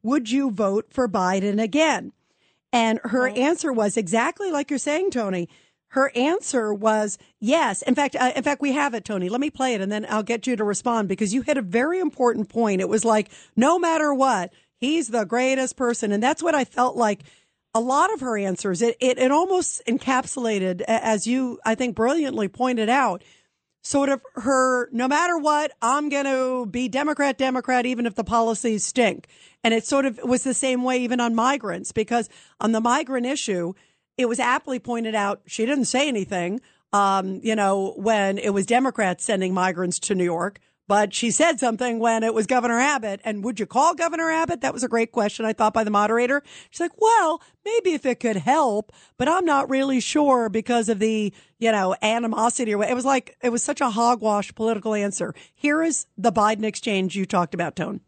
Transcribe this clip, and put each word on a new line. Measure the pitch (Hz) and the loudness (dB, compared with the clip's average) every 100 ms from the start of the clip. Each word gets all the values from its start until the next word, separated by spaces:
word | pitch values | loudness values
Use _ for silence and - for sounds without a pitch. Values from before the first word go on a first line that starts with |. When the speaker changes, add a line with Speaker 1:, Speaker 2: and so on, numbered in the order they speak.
Speaker 1:
"Would | 214 285 220 | 0 0 0
you | 262 277 | 0 0
vote | 202 202 202 - | 0 0 0 -2
for | - 247 | -2 0
Biden | 196 180 190 202 208 | 0 0 0 0 -2
again?" | 220 285 311 214 - _ _ _ _ _ _ | 0 2 2 0 -6 _ _ _ _ _ _
And | 240 226 220 | 0 2 0
her | 233 247 | 0 0
Speaker 2:
Right. | 254 214 | 0 2
Speaker 1:
answer | 277 339 311 | 0 2 0
was | 240 208 226 | 0 0 0
exactly | 180 226 269 - 392 | 0 0 0 -2 -4
like | 294 285 | -4 -2
you're | 285 | -4
saying, | 294 302 381 | -2 0 0
Tony. | 247 208 185 170 _ _ _ _ | -2 -2 -2 -6 _ _ _ _
Her | 269 277 | 0 0
answer | 240 285 370 - 262 214 | 2 0 0 0 -2 0
was | 208 220 214 214 - _ _ | 0 2 2 -2 -6 _ _
yes. | 214 320 262 190 | 0 2 2 -2
In | - 254 | 0 0
fact, | 285 | 0
uh, | - 254 269 | 0 0 0
in | |
fact, | 285 285 | -2 -2
we | 285 | -2
have | 269 285 | 0 -2
it, | 226 | -4
Tony. | - 202 180 | -6 -4 -2
Let | 240 | -2
me | 294 | -4
play | - 262 | -2 -2
it, | 220 | 0
and | 190 | -2
then | 214 214 | -4 -2
I'll | 214 | -4
get | 208 233 254 | -2 -4 -2
you | |
to | 226 | -2
respond | 208 196 247 233 196 | -2 -2 0 0 0
because | 190 208 | -2 0
you | 247 | 0
hit | 240 277 | 0 -2
a | |
very | 190 220 285 370 | 0 0 0 0
important | 311 - 240 220 208 | -2 2 0 2 -4
point. | - 220 185 | 0 0 0
It | 185 | 0
was | 214 | 0
like, | 226 214 202 - - - | 2 2 0 -12 -4 2
no | 269 359 | 4 4
matter | 339 320 302 | 2 2 0
what, | 269 269 208 175 _ _ _ | 2 2 2 -4 _ _ _
he's | 254 320 240 | -2 -2 0
the | 233 | -4
greatest | 190 233 254 262 254 - | 0 0 2 0 -2 -2
person. | 247 240 214 | -2 0 0
And | 202 | 0
that's | 240 320 | 0 0
what | 339 | 0
I | 302 | 0
felt | 247 - 254 240 | -2 0 0 2
like | 220 196 - _ _ _ _ | 0 0 -10 _ _ _ _
a | 226 | -4
lot | 240 269 381 | 0 2 2
of | 440 | 0
her | 262 214 | -4 -2
answers. | 196 180 202 175 | -2 -2 -4 0
It, | 233 - | 0 2
it, | 254 247 | 0 2
it | 262 | 2
almost | 294 370 370 - - - | 2 2 0 0 -6 -2
encapsulated, | 233 - 262 254 - 233 202 185 180 | -2 0 -2 -2 -4 -2 0 -2 -4
a-, | - 226 | -2 0
as | 226 214 226 | 2 0 0
you, | 254 254 - - | -2 -2 -4 -4
I | |
think, | 226 247 | -2 -2
brilliantly | 202 226 330 277 214 202 | 0 0 2 -2 -2 -4
pointed | - 254 240 214 | -2 -2 0 2
out, | 269 247 175 - _ _ _ _ _ | 2 0 -2 -10 _ _ _ _ _
sort | - 277 277 | -2 0 2
of | 269 - | -2 -6
her, | - 226 262 262 247 240 | -6 0 2 2 0 -2
no | 233 262 | -2 0
matter | 294 349 339 | 2 2 0
what, | 294 294 302 - | 2 0 0 -2
I'm | 233 277 302 | 0 0 0
gonna | 285 277 262 254 254 226 | -2 0 0 0 -2 -4
be | 240 247 | -4 -2
Democrat, | 262 302 294 285 262 | -2 -2 0 0 0
Democrat, | 262 254 254 254 247 | 0 0 0 0 0
even | 240 233 | -2 -2
if | |
the | 202 | -4
policies | 196 226 226 220 240 214 | 0 2 2 0 -2 -2
stink. | - - 226 - - - - _ | -2 2 2 0 -14 -20 -20 _
And | 226 | 0
it | 226 - | 0 2
sort | 277 | 0
of | 269 214 | 0 -4
was | 240 247 | -2 0
the | 269 | 0
same | 240 262 247 | -2 -2 -2
way | 254 254 | 0 0
even | 240 247 | 0 0
on | 233 | 0
migrants, | 226 247 277 208 170 - | 2 2 0 -4 -8 -6
because | 226 220 240 220 - - _ | -4 -2 -2 -2 -14 -20 _
on | 214 | 0
the | 220 | 0
migrant | 233 262 254 262 240 | 2 0 0 -4 -2
issue, | 285 - 180 170 190 _ _ _ - | -4 -4 -4 -4 -8 _ _ _ -2
it | 247 | -2
was | 240 | 0
aptly | 240 262 285 254 | 0 0 -2 -8
pointed | 233 233 226 | -4 -4 -2
out | 214 202 196 - | -2 -2 -4 -8
she | - | -4
didn't | 226 294 226 | -2 0 0
say | 254 294 | 0 0
anything, | 226 190 185 175 226 _ _ _ | -2 -4 -4 -4 -6 _ _ _
um, | 202 196 196 190 190 | 2 2 2 -2 -6
you | 226 | -2
know, | 214 196 196 190 - | 0 2 0 -2 -4
when | 202 214 196 196 | 0 2 2 0
it | 208 | -2
was | 196 196 | -2 2
Democrats | 233 262 240 196 180 | 2 2 0 -2 -2
sending | - 196 185 | -2 -2 0
migrants | 185 185 170 180 - | 0 0 0 -4 -4
to | - | -2
New | 190 | 0
York, | 175 170 185 - _ _ - | 0 0 -4 -8 _ _ 0
but | 202 208 | 2 2
she | - 233 | 0 -2
said | - 330 262 | 2 2 2
something | 247 226 247 233 | -2 -2 -4 0
when | 226 226 | 0 2
it | 226 | 0
was | 220 202 | 0 0
Governor | 254 240 233 | 0 2 2
Abbott. | 277 277 214 196 | 2 0 -4 -6
And | 226 208 | -6 -4
would | 214 208 | -6 -4
you | |
call | 196 240 311 | -2 2 2
Governor | 330 339 330 330 | 2 -2 -2 -2
Abbott? | 320 330 339 | 0 -2 -2
That | 262 | -4
was | - | -4
a | 247 | -2
great | 226 226 | 0 0
question, | - 208 - 220 | -2 -2 -2 -4
I | |
thought, | 214 220 | 0 0
by | 220 | 2
the | 214 | 2
moderator. | 202 208 226 247 285 - - - | 2 2 2 0 -2 -4 -20 -20
She's | - | -6
like, | 339 - | -6 2
"Well, | 440 453 330 320 - _ | 4 4 2 -2 -8 _
maybe | 403 466 370 | -2 0 0
if | 302 | -2
it | 262 240 | -2 -2
could | 240 196 | -2 -2
help, | 156 302 269 208 - _ _ - | 2 4 4 0 -6 _ _ -2
but | 262 | 0
I'm | 359 | 2
not | 339 277 269 | 2 2 2
really | 269 269 262 | 0 2 0
sure | - 302 285 254 226 | 2 2 4 4 2
because | 208 - 240 214 | -2 0 2 2
of | 208 | 2
the, | 220 214 208 - _ _ | 0 0 -2 -6 _ _
you | 226 | 2
know, | 214 185 190 | 2 0 0
animosity." | 214 226 233 220 226 - 226 | 0 0 -2 0 0 0 -2
Or | 208 | 0
what. | 214 | 0
It | |
was | 247 | 0
like, | 254 269 - _ | 2 0 -2 _
it | 247 | -2
was | 233 | -2
such | - - | -2 -2
a | 262 | -2
hogwash | 214 233 240 214 208 196 - | 2 2 2 0 0 -2 -4
political | 226 214 220 | -2 -2 -2
answer. | 214 202 - - - - | -2 -2 -4 -8 -8 -20
Here | _ 294 302 | _ 0 2
is | 330 - - - | 0 -2 -8 -2
the | 226 | 0
Biden | 208 208 214 | 2 2 2
exchange | 214 - - 196 185 | -4 -4 -2 0 0
you | 196 | -2
talked | 185 190 175 | 0 0 0
about, | 175 165 - | -2 -6 -4
Tone. | 160 - | -6 -8